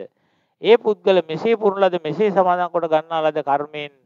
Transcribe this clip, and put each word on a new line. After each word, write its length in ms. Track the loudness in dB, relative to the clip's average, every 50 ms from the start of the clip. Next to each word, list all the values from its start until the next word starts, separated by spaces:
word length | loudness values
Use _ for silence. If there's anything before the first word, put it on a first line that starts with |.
| -16 -16 _ _ _ _ _ _ _ _ _ _
ඒ 140 | 2 2 2
පුද්ගල 420 | 4 2 0 -4 0 0 2 2 2
මෙසේ 340 | 0 -2 -4 -4 -2 -2 0
පුරන 240 | 0 0 -2 0 2
ලද 180 | 0 0 0 -2
මෙසේ 300 | -4 -6 -4 -2 -2 0
සමාදන් 400 | 2 2 2 2 0 0 -2 -4
කොට 160 | -4 -4 -2
ගන්නා 360 | 0 0 0 0 -2 -4 -2
ලද 200 | -2 -2 -2 -2
කර්මයෙන් 500 | -2 0 0 0 0 -2 -6 -12 -12 -12 -16 _ _